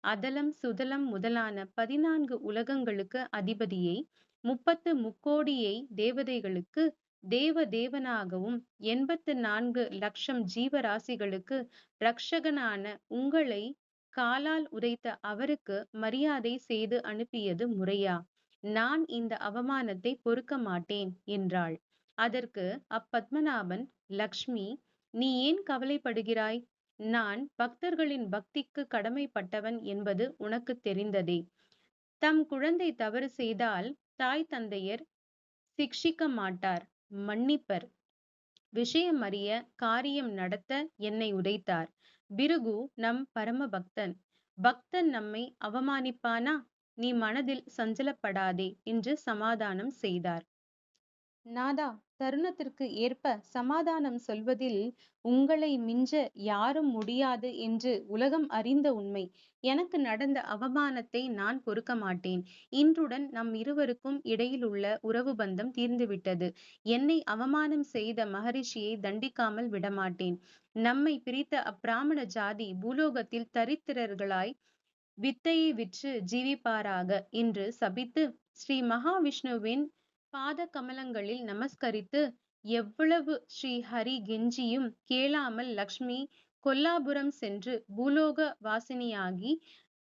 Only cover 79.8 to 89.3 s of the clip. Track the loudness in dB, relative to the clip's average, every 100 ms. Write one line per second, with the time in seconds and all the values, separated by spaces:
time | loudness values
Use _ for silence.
79.8 | -2 _ _ _ _ -6 -4 -4 -6 -6
80.8 | -8 -8 -6 -4 -4 -4 -4 -4 -4 -2
81.8 | -2 -2 -2 2 0 -2 _ _ -2 -2
82.8 | -2 2 4 4 2 -4 -6 -8 -4 -4
83.8 | -4 -2 -2 -2 -2 0 0 2 0 0
84.8 | -2 -6 _ 2 4 2 0 -4 -4 -4
85.8 | -4 -4 -4 -4 -6 _ _ _ 2 4
86.8 | 4 2 2 0 0 -2 -6 -4 -4 -4
87.8 | -4 0 4 6 4 4 0 -2 -2 -2
88.8 | -2 -4 -4 -2 -2